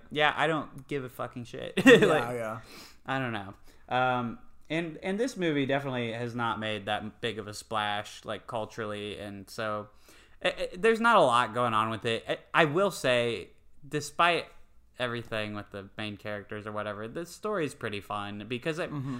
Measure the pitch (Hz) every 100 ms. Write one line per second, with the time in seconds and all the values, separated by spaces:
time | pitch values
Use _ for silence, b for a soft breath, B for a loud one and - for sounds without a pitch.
0 | - 143 151 139 151 160 113 135 - 143
1 | 127 - 120 127 120 131 - - 262 214
2 | 104 156 120 123 110 117 B B B B
3 | - 135 127 110 98 - b b - 123
4 | 127 123 120 - - - - 160 170 156
5 | - 196 262 190 170 143 131 139 135 123
6 | 117 113 120 117 117 107 110 107 98 104
7 | 107 - 120 107 101 104 - 110 104 104
8 | 107 - 117 101 - 117 107 - 107 104
9 | 104 95 104 101 95 - 110 107 104 b
10 | b b b - 185 - 175 185 220 226
11 | 233 220 139 120 117 113 123 107 110 110
12 | 117 113 - 156 - 151 160 156 196 -
13 | 135 123 120 104 - - - - 139 151
14 | 143 - 170 165 - - - - - -
15 | 123 120 113 110 107 104 101 101 95 -
16 | 107 101 107 104 98 107 104 104 104 101
17 | 113 151 170 - 214 202 147 - 113 104
18 | - 104 101 104 104 123 160 156 165 147
19 | 135 123